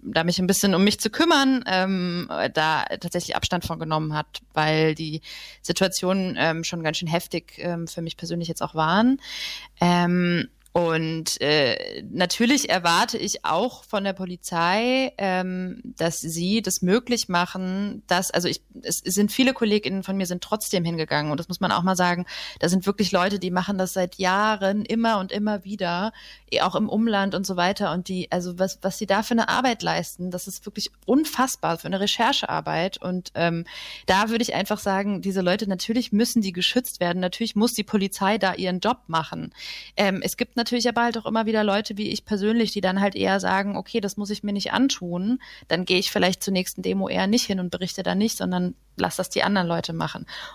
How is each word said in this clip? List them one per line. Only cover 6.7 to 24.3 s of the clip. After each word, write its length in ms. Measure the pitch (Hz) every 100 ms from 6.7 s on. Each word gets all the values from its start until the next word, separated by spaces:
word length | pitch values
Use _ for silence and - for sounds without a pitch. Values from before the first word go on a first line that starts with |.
| 170
ganz 160 | 160 151
schön 120 | 165
heftig, 440 | 170 - 175 - -
ähm, 300 | 175 170 165
für 140 | -
mich 140 | 165 -
persönlich 320 | 170 170 165
jetzt 160 | 165
auch 100 | -
waren. 480 | 160 156 190 240 269 - - - - - -
Ähm, 640 | 175 175 175 180 175 175 - - _
und, 720 | 175 170 160 160 160 160 -
äh, 600 | 139 151 135 - 50 50 107
natürlich 580 | 156 180 - 233 285 -
erwarte 480 | 185 170 170 240 -
ich 260 | - -
auch 400 | - 160 240 -
von 200 | - 208
der 100 | 196
Polizei, 960 | 190 185 180 - 170 170 196 240 254 262 -
ähm, 640 | 196 185 185 185 185 -
dass 360 | - - 165 165
sie 420 | 170 165 175 220
das 220 | 208 -
möglich 440 | 180 220 247 240 -
machen, 760 | 175 180 185 185 190 202 208 -
dass, 240 | 180 185
also 180 | - 175
ich, 140 | - - -
es, 180 | - -
es 120 | - 190
sind 160 | 208
viele 220 | - 262
KollegInnen 500 | 262 220 208 208 190
von 120 | 190 196
mir 120 | 180
sind 160 | 180
trotzdem 420 | - 214 - 185 170
hingegangen 460 | 170 156 147 151
und 80 | 151
das 80 | 170
muss 120 | 175
man 120 | 190
auch 100 | 110
mal 140 | 180 185
sagen, 320 | 180 175 175 - - -
da 100 | 175
sind 160 | 185 185
wirklich 260 | 202 185
Leute, 280 | 180 180 202
die 100 | 185
machen 300 | 180 180 196
das 140 | 185
seit 260 | 190 180 -
Jahren 680 | 185